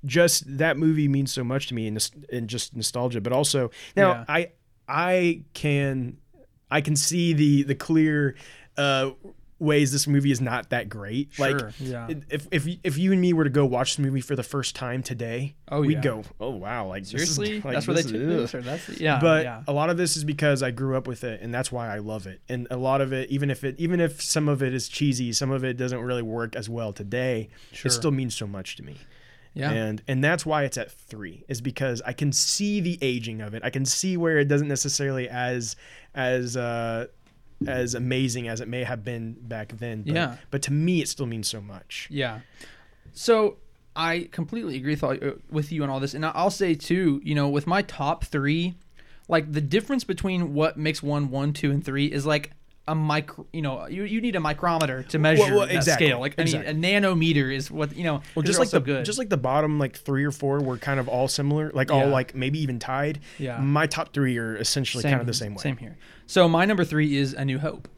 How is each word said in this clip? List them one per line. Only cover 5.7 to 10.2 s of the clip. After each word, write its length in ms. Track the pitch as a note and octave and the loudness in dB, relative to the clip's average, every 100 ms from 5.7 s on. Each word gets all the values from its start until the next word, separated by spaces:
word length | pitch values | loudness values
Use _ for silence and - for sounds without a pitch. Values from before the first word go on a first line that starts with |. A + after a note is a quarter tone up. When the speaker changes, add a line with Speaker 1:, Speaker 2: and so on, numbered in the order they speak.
| C#3+ C#3 C3 B2 - _ - - _ _ | 2 0 -2 -6 -8 _ -20 -20 _ _
Speaker 1:
I 120 | D3+ | 0
can 140 | D3+ D3 | 2 2
see 360 | - F3 E3+ | 2 2 2
the, 300 | D#3 D3 C#3+ | 4 6 6
the 120 | C#3 | 4
clear, 600 | C#3 - D#3+ D#3 D3+ C#3+ B2 - - - - | -2 2 4 4 2 0 -4 -18 -20 -12 -2
uh, 340 | C#3+ C3+ C3+ - - - - - | 2 2 0 -4 -20 -20 -20 -2
ways 300 | D3+ D3 C#3 | 2 4 4
this 160 | C#3 C#3+ | 2 2
movie 240 | C#3+ | 4